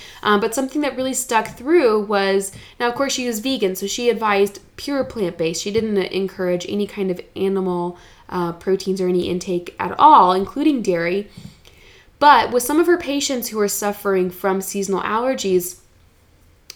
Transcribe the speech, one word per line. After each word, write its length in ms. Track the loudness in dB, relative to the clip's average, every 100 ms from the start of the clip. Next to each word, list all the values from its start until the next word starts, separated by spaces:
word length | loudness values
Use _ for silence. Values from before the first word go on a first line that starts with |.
| -20 -6
Um, 180 | 0 2
but 160 | 2 -2
something 260 | -4 -2
that 160 | -4 -4
really 160 | -4
stuck 340 | -4 -2 -2 -2
through 520 | -6 2 4 4 2
was, 500 | 2 0 2 2 0 -10 -16 -4
now 100 | -2
of 60 | 0
course 180 | -2
she 140 | -2 -4
was 120 | -4
vegan, 360 | -2 0 0 -2
so 120 | -6
she 220 | -2 0
advised 500 | 2 2 2 2 -2 -20 -14
pure 260 | -6 -2
plant-based. 580 | -2 -2 -4 -2 -2 -2
She 100 | -2
didn't 260 | -2 0 0
encourage 680 | 0 -2 -4 -2 -2 -2 -2
any 200 | -4 -4
kind 240 | -2 -4
of 100 | -4 -8 -4
animal, 600 | -2 0 0 -2 -4 -6 -16 -20 -10
uh, 240 | -6 -4
proteins 460 | -4 -2 -2 0 -2
or 80 | 0
any 220 | 0 0
intake 460 | -4 -4 -6 -6 -8
at 180 | -6 4
all, 340 | 8 8 6
including 480 | 4 -2 0 0 0
dairy. 480 | 0 0 0 -2 -6 -14 -20 -20 -20 -20 -20 -20 _ 2
But 320 | 6 6 4
with 100 | 0
some 160 | 2 2
of 80 | 4
her 100 | 2
patients 520 | 2 -4 -2 -4 -4
who 80 | -2
were 100 | 0
suffering 640 | 0 -4 -4 0 0 0
from 300 | -2 -2 -2
seasonal 400 | -4 -6 -2 -2
allergies, 800 | -2 -2 0 -2 2 0 0 -10 _ _ _ _ _ _ _ _ -14